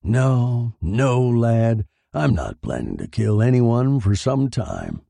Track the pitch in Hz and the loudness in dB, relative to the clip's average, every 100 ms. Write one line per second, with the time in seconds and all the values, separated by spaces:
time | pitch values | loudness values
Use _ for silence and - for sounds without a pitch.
0 | 85 117 131 127 123 120 117 - 80 107 | 0 0 2 2 0 0 -4 -4 -4 0
1 | 135 123 123 120 117 117 113 110 104 _ | 2 2 2 2 2 2 2 0 -4 _
2 | _ 139 151 82 57 - - 62 58 50 | _ -2 0 0 -2 -8 -8 -6 -6 -8
3 | - - 107 104 117 127 120 117 131 139 | -8 -4 0 2 2 4 2 2 2 0
4 | 98 101 - 135 135 - 98 - 85 - | 0 0 0 0 -2 -4 -6 -8 -8 -10